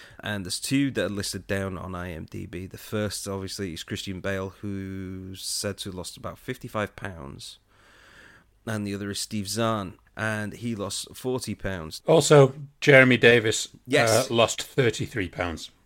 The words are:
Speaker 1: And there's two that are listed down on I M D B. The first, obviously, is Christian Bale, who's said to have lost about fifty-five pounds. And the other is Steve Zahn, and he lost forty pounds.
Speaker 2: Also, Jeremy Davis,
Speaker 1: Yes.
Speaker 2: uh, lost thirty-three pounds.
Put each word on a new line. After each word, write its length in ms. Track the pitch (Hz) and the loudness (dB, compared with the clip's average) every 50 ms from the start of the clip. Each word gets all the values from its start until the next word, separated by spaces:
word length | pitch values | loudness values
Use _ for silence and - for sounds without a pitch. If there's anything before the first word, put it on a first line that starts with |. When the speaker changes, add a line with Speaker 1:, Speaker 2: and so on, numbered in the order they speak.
| - - - - | -20 -20 -20 -12
Speaker 1:
And 240 | - - 107 101 95 | -8 -6 -6 -6 -4
there's 160 | 87 - - | -6 -6 -8
two 300 | - - 139 135 139 139 | -4 -2 0 2 2 0
that 140 | 107 110 95 | 0 -2 -2
are 40 | 92 | -2
listed 360 | 104 101 98 - - 98 - | -2 -4 -6 -6 -6 -8 -6
down 320 | - 101 98 98 95 92 85 | -4 -4 -2 -2 -4 -6 -8
on 160 | 87 90 92 | -8 -8 -8
I 180 | 90 87 92 | -8 -8 -8
M 140 | 85 80 87 92 | -10 -10 -12 -12
D 160 | - 101 95 | -12 -12 -12
B. 220 | 90 - 87 92 92 | -10 -10 -10 -10 -12
The 100 | - 107 | -14 -16
first, 500 | - - - 107 107 104 - - - 101 | -12 -6 -4 -2 -2 -2 -4 -6 -6 -6
obviously, 460 | 98 98 95 95 - - 101 95 80 | -6 -6 -6 -8 -8 -8 -8 -8 -8
is 100 | 80 - | -10 -8
Christian 380 | - 110 98 - - 95 92 | -8 -8 -8 -8 -8 -8 -6
Bale, 320 | 85 98 98 95 95 95 92 - | -4 -4 -4 -4 -4 -6 -10 -10
who's 800 | - 104 98 98 95 95 95 95 95 92 95 92 95 95 95 95 - | -10 -8 -8 -8 -8 -8 -8 -10 -10 -10 -10 -12 -12 -12 -12 -10 -8
said 340 | - - - - 104 98 - | -8 -6 -4 -4 -6 -6 -6
to 100 | - 104 | -8 -10
have 60 | 92 | -10
lost 200 | 90 85 - - | -10 -12 -12 -14
about 220 | - - 90 82 - | -12 -12 -12 -12 -12
fifty-five 580 | - - 127 - - 123 - 110 104 95 - | -10 -10 -10 -10 -10 -8 -4 -4 -4 -4 -6
pounds. 640 | - - 95 92 82 71 69 - - - - - - _ _ _ _ _ _ _ _ - - - - - - - - _ _ _ _ _ | -10 -12 -12 -10 -12 -14 -14 -14 -14 -16 -18 -18 -20 _ _ _ _ _ _ _ _ -20 -20 -20 -20 -20 -20 -20 -20 _ _ _ _ _
And 220 | - 110 107 104 101 | -6 -6 -4 -4 -4
the 80 | 98 | -4
other 160 | 101 101 101 | -4 -4 -6
is 80 | 101 - | -6 -6
Steve 300 | - - - 107 101 95 | -6 -6 -6 -6 -4 -4
Zahn, 500 | 98 107 117 113 113 107 98 90 - - _ _ _ | -2 -2 0 0 0 -2 -4 -6 -10 -14 _ _ _
and 380 | - 107 110 110 107 107 104 98 | -6 -4 -4 -4 -4 -6 -8 -10
he 200 | 85 110 120 117 | -8 -8 -8 -6
lost 400 | 101 101 95 - - - - - | -6 -6 -6 -6 -8 -8 -10 -14
forty 400 | - - 127 127 120 - - 104 | -8 -4 -4 -4 -4 -4 -6 -8
pounds. 480 | - - 101 95 90 80 78 - - - - | -6 -6 -6 -6 -6 -6 -10 -12 -8 2 4
Speaker 2:
Also, 480 | 160 165 143 - 156 147 139 131 - - - - - _ | 6 6 8 8 10 10 10 8 6 -2 -12 -16 -10 _
Jeremy 380 | - - 139 131 131 127 127 117 | 6 8 10 10 10 10 8 8
Davis, 500 | - 120 117 120 107 110 107 - - - - - _ | 8 8 8 8 6 2 0 -2 -4 -8 -10 -18 _
Speaker 1:
Yes. 460 | - 123 147 139 113 110 110 131 - | 0 2 2 4 6 6 4 4 4
Speaker 2:
uh, 20 | 117 | 4
lost 280 | 117 113 107 - - | 4 4 4 2 -2
thirty-three 680 | - - - - 135 117 107 - 113 - - 113 95 85 | -8 -4 0 2 2 2 2 0 -4 -6 -4 -4 -6 -4
pounds. 420 | - - 90 87 82 78 - - - _ _ | -4 -4 -4 -4 -4 -6 -10 -14 -18 _ _